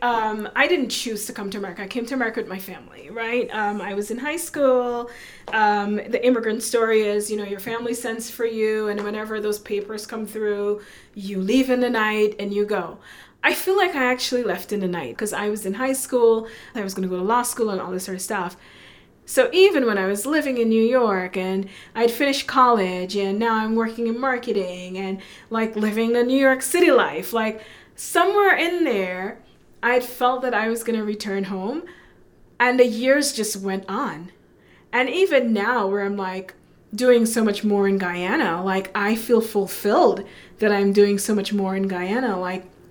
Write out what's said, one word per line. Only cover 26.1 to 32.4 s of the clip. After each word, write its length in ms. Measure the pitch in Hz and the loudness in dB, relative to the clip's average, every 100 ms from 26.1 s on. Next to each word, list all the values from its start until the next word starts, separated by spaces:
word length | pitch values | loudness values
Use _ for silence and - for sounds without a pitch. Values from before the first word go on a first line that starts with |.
the 120 | 240 | 2
New 140 | 247 269 | 4 4
York 240 | 269 262 | 4 2
City 300 | - 349 349 | 0 4 6
life, 400 | 254 165 156 190 | 6 4 -2 -4
like, 300 | 226 220 214 - - - - | -2 -2 -4 -12 -20 -20 -14
somewhere 560 | - 339 370 415 392 | -2 2 4 4 4
in 300 | - 330 349 | 4 0 0
there, 560 | 311 208 185 185 196 - - _ _ - | 0 0 -2 -4 -8 -10 -20 _ _ -4
I'd 220 | 233 247 | 0 2
felt 380 | 247 - 247 254 | 0 0 0 2
that 120 | 254 | 0
I 140 | 214 226 | 0 0
was 160 | 226 | -2
gonna 220 | 233 220 208 | -2 -2 -2
return 400 | 208 214 196 190 | -4 -4 -4 -4
home, 380 | 190 196 302 359 - - _ _ _ | -4 -6 -6 -10 -18 -20 _ _ _